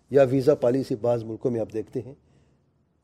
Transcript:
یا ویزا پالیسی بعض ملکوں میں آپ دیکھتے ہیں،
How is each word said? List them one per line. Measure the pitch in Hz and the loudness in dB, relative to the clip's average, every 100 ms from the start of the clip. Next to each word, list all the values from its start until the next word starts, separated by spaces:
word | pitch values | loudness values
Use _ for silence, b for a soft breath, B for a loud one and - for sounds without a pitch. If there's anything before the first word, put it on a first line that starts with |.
| - | 0
یا | 131 | 4
ویزا | 135 135 131 143 | 4 4 2 2
پالیسی | 123 131 127 123 | 2 0 -2 -4
بعض | 117 120 | -2 -2
ملکوں | 110 110 135 | -4 -6 -4
میں | 113 | -4
آپ | 104 | -6
دیکھتے | 110 98 131 | -8 -8 -10
ہیں، | 127 143 _ _ _ _ _ _ _ _ | -12 -16 _ _ _ _ _ _ _ _